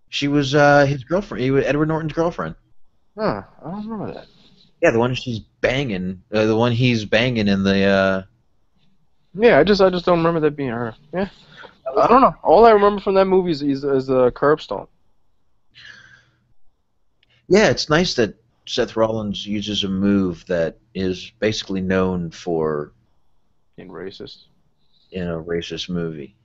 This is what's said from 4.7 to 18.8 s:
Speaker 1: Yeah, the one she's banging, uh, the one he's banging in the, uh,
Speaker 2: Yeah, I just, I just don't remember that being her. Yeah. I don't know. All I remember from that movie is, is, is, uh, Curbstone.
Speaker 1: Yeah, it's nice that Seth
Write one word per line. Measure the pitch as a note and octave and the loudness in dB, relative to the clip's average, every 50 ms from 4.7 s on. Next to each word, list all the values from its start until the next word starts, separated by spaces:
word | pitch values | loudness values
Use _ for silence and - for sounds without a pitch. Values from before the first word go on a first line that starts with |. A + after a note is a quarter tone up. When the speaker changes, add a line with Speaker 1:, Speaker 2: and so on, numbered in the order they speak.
| _ - | _ 0
Speaker 1:
Yeah, | E3 D#3+ | 0 2
the | A#2 A2+ | 2 2
one | A#2+ B2+ B2+ | 0 0 -2
she's | - - B2+ A#2 G#2 - _ _ - | -6 -8 -8 -8 -10 -10 _ _ -4
banging, | - - B2+ C3+ D3 A#2+ G2 F2+ F2+ F#2 F#2+ F2+ _ - | -2 -2 -2 -2 -4 -4 -6 -6 -6 -8 -8 -10 _ -6
uh, | G#2 A2 A2 | -2 0 0
the | A2 A2 | 2 2
one | A2 A#2+ B2 | 2 2 0
he's | A#2+ A#2 C3 B2+ A#2+ A2 G#2 | 0 0 0 0 0 0 -2
banging | F#2 C3 A2 B2 C3 A#2+ A2 G#2 G2+ | 0 0 0 0 0 -2 0 0 0
in | G2 G2 | 0 0
the, | F#2+ G2 G2 G2 G2 | 2 0 2 2 2
uh, | G2 G2 G2 F#2+ F#2+ F#2+ F#2+ F#2+ _ _ _ _ _ _ _ _ _ _ _ _ _ _ _ _ _ _ _ _ _ - | 2 2 2 2 2 0 -2 -6 _ _ _ _ _ _ _ _ _ _ _ _ _ _ _ _ _ _ _ _ _ -4
Speaker 2:
Yeah, | F#3 A#3 A#3 E3+ C3+ | 2 4 6 6 6
I | E3 | 6
just, | G3 G#3 F#3+ | 4 4 4
I | G3 F#3 | 4 2
just | F3+ F3+ - | 2 0 0
don't | F3+ F3 E3+ | 0 2 2
remember | E3 E3+ E3+ D#3+ | 2 0 0 0
that | D3+ D3+ D3 | 0 -2 -2
being | D3 C#3 B2+ | -2 -6 -6
her. | A2+ A#2+ A#2+ A2+ A2+ _ _ - E3+ | -4 -4 -6 -8 -8 _ _ -10 -6
Yeah. | F#3 G3+ F#3 - _ _ _ - - - - _ _ - - - | -6 -6 -6 -8 _ _ _ -20 -20 -20 -20 _ _ -12 -4 0
I | - C3+ E3+ | 2 4 6
don't | A#3 C4+ | 6 6
know. | B3+ F#3 D#3 - | 6 4 2 0
All | - C3+ D#3 G3+ A#3 | 2 4 6 8 8
I | A#3 | 8
remember | G#3+ G3+ G3+ G#3 G#3 G3 | 6 6 4 2 0 0
from | - G#3 F#3+ | -4 0 2
that | F#3+ F#3+ | 2 2
movie | F#3+ F#3 F#3+ F3+ F3+ | 4 2 2 2 0
is, | D#3 C#3 | -4 -2
is, | D3 C#3+ C3+ C3+ C#3+ | -2 -4 -4 -2 -2
is, | C#3 C#3 C3 C3 C3+ | 0 0 0 0 0
uh, | C3 B2+ B2+ A#2+ A#2 | 2 2 2 2 0
Curbstone. | - C#3+ C#3+ D#3 D#3 - - G2+ F#2+ - _ _ _ _ _ _ _ _ _ _ _ _ _ _ _ _ _ _ - - - - - - - - _ _ _ _ _ _ _ _ - - - _ _ _ _ _ _ _ _ _ _ _ _ _ _ _ - | 0 2 2 2 0 -2 -10 -10 -10 -10 _ _ _ _ _ _ _ _ _ _ _ _ _ _ _ _ _ _ -20 -20 -20 -20 -20 -20 -20 -20 _ _ _ _ _ _ _ _ -20 -20 -20 _ _ _ _ _ _ _ _ _ _ _ _ _ _ _ 2
Speaker 1:
Yeah, | F3+ G#3+ G#3+ C#3+ | 4 6 6 4
it's | B2 - - - | 2 0 0 2
nice | D3+ E3+ F#3 - - | 2 2 2 0 0
that | B2+ A2 F#2+ - _ _ _ _ _ _ | 0 0 -2 -2 _ _ _ _ _ _
Seth | - - B2+ | -8 -4 -2